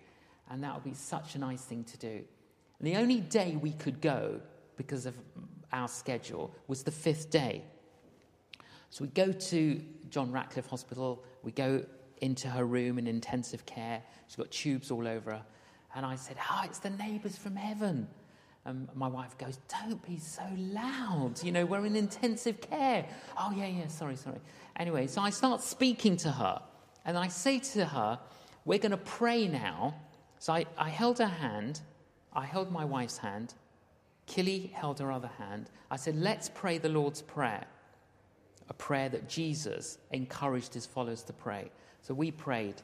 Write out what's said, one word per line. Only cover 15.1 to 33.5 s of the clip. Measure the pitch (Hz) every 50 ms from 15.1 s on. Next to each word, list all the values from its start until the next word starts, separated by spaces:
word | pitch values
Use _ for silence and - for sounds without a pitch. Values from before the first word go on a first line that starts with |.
| 113 113 107 110
her. | 107 110 110 - - - - - - - - - -
And | 131 135
I | 131 131
said, | 131 - - 135 - - -
"Oh, | 151 - 190
it's | 180 - -
the | - 196
neighbours | 196 196 208 214 214 208 - 208 202 -
from | - 208 190
heaven." | 196 196 214 214 208 214 202 165 127 107 107 - - - - - - - - - - -
And | 127 127 131 131 131 -
my | 131 135 131
wife | 127 127 127 123 - -
goes, | 131 127 131 - - -
"Don't | - - 208 220 220 - -
be | 180 175 156
so | 156 - - - 180 190 190
loud. | 185 185 185 196 214 233 262 269 262 254 208 180 151 131 123 117 -
You | 165 175
know, | 175 175 175
we're | 175 196 196 202
in | 208 208
intensive | 220 208 202 - - - 240 220 214 - 233 214 -
care." | - - - 311 269 269 240 190 147 151 - - - - - -
"Oh, | 185 208
yeah, | 202 196 202
yeah, | 190 180 180 165 151
sorry, | 156 - 160 143 135
sorry." | 131 - 135 - - - - - - - - -
Anyway, | - 170 175 165 139 131
so | 139 139 208
I | 196 208
start | 202 - - 262 240 226
speaking | - - - - 262 262 240 - - 214 180 -
to | - 156
her. | - - 107 92 - - - - - - - - - - -
And | - 175
I | 175 180 185
say | 180 - - 269 269 254
to | 262 - - 208 185
her, | 151 147 131 107 107 117 120 - - - - - - - - -
"We're | - 180 208
gonna | 214 214 196 185
pray | - - - - 233 233 240 240 220 180
now." | 151 131 110 95 80 82 104 139 151 - - - - - - - - -
So | - -
I, | 160 170 160 160 -
I | - 156 156
held | 156 160 226 240 240 240
her | 226
hand. | 202 175 160 151 120 107 107 104 123 156 - - - - - - - _ _ _ -
I | - - 131
held | 135 151 190 190 185
my | 180 165 151
wife's | 143 135 131 123 117 - -
hand. | - 104 98 104 113 120